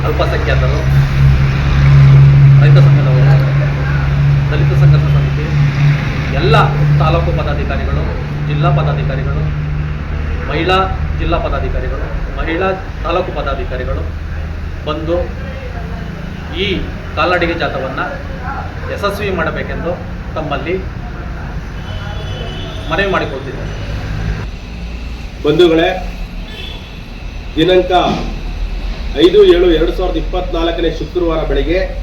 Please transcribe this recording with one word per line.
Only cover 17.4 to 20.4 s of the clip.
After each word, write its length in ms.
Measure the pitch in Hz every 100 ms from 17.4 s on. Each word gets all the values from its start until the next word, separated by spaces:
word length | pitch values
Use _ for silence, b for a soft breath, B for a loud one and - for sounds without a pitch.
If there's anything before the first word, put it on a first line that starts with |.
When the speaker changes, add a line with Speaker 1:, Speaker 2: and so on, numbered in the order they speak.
| 170
Speaker 1:
ಜಾಥಾವನ್ನು 500 | 165 139 139 131 135 180 - - - - - - - -
ಯಶಸ್ವಿ 380 | 147 196 196 208
ಮಾಡಬೇಕೆಂದು 600 | 185 160 143 135 135 151 180 - - -
ತಮ್ಮಲ್ಲಿ 400 | 160